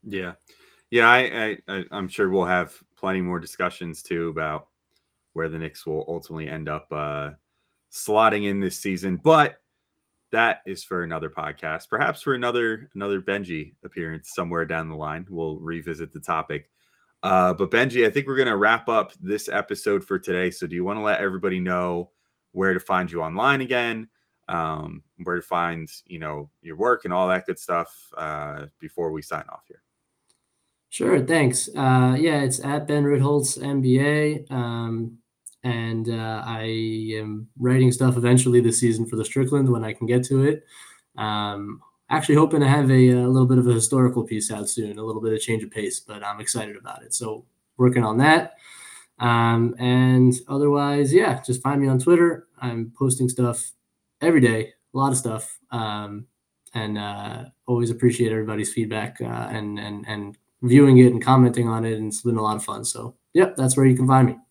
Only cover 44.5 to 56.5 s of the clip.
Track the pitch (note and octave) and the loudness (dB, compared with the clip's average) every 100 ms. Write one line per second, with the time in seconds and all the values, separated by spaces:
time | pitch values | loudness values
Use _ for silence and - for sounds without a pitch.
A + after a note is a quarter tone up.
44.5 | G#2+ G2+ - G#2 G#2 A2 A2 A2+ A2 - | -6 -6 -6 -6 -8 -8 -4 -2 -4 -2
45.5 | A2 G#2+ A2 G2 - - G#2 G2+ G#2 G#2 | -4 -4 -8 -8 -8 -12 -12 -10 -8 -6
46.5 | A#2 G#2+ G2+ G#2 G2+ - - A2 A2 _ | -6 -8 -14 -16 -18 -10 -8 -8 -10 _
47.5 | _ _ - B2 B2+ A2 A2 D3 E3 - | _ _ 2 4 4 2 4 6 4 2
48.5 | - - - - - _ _ A#2+ A#2 A#2 | -14 -20 -20 -20 -20 _ _ 2 4 4
49.5 | A#2 A#2 - B2 B2+ B2+ B2+ B2+ B2 - | 2 0 0 2 4 6 6 6 4 -4
50.5 | C#3 D3 C#3+ C#3+ C#3+ C#3 E3+ - B2+ - | 0 2 2 2 0 4 4 4 -2 -4
51.5 | B2 C3 C#3+ C3+ B2+ C3 F3 E3+ E3 _ | -4 -2 0 2 2 4 4 4 0 _
52.5 | _ B2+ A#2 A2+ _ C3+ B2+ B2+ B2+ B2 | _ -8 -6 -8 _ -2 0 -2 0 -2
53.5 | A#2 - _ _ _ _ _ D#3+ D#3+ A#2+ | -2 -10 _ _ _ _ _ 2 4 4
54.5 | A2 - _ _ C3+ C#3 C3 - - - | 2 -4 _ _ -2 0 0 -4 -8 -10
55.5 | - _ A#2 G#2+ G#2 G#2 G#2 A#2+ _ _ | -18 _ -8 -6 -8 -10 -12 -16 _ _